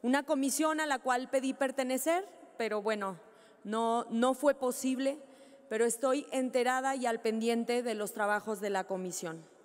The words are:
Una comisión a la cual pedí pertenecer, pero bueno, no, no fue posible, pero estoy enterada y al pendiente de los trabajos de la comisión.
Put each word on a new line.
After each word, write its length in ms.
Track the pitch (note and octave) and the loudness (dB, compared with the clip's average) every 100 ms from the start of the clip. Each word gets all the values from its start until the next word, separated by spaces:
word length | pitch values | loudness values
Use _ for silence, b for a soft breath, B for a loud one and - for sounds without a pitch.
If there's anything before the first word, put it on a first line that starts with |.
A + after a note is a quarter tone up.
Una 220 | A#3+ C#4 | 4 2
comisión 560 | C#4+ D4 C4+ - D#4 D#4 | 2 2 2 2 2 2
a 80 | D#4 | 0
la 100 | C4 | 0
cual 320 | C4 B3 C4 | 0 0 0
pedí 240 | C4+ C4 | 0 0
pertenecer, 720 | - C4+ C4 B3+ C4 D#4 F4 G4+ - - - | 0 -2 0 -2 0 2 0 -2 -14 -20 -6
pero 240 | A3+ G#3+ | -2 -2
bueno, 380 | G#3 G#3+ G3 E3+ - B B B | -2 -2 -2 -6 -14 B B B
no, 440 | G3+ A3 A3+ A#3 A#3+ | -4 0 2 0 0
no 240 | A3+ B3 | 2 2
fue 220 | C4 D4 C#4 | 4 2 4
posible, 640 | B3+ B3 C4 B3+ C4+ D4+ - B B B - | 0 0 0 0 0 -2 -12 B B B -6
pero 160 | A3 A#3 | 0 0
estoy 400 | A3+ C4+ C#4 - | 2 0 0 0
enterada 640 | C4 B3+ B3+ B3 B3+ C4 C4+ | -2 0 2 2 2 0 0
y 100 | A#3+ | -2
al 160 | A3+ | 0
pendiente 640 | A3+ A3 A3+ A#3 A#3 A#3+ | 0 0 2 0 0 0
de 100 | A#3+ | 0
los 200 | G#3+ G#3 | -4 -4
trabajos 480 | - G#3 G#3 G3+ G#3 | -2 0 0 -2 -4
de 100 | G#3 | -2
la 140 | G3 F#3+ | -2 -2
comisión. 680 | F#3+ F#3 E3+ E3+ D#3+ D#3+ - | -4 -4 -6 -8 -10 -16 -20